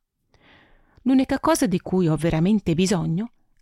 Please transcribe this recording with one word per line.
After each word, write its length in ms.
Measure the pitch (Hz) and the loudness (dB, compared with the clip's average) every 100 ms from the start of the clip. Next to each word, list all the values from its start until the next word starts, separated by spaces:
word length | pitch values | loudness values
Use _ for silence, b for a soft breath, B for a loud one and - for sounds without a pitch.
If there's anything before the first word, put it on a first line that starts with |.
| _ _ _ b b b b b b b | _ _ _ b b b b b b b
L'unica 360 | 240 262 269 269 | 0 2 2 -2
cosa 240 | - 320 226 | 0 0 0
di 140 | 175 | -2
cui 260 | - 180 175 | -2 0 0
ho 80 | 156 | 0
veramente 600 | 165 160 170 214 - 160 | 0 0 2 0 0 0
bisogno 560 | 185 190 160 165 226 _ _ _ | 0 0 -2 -4 -6 _ _ _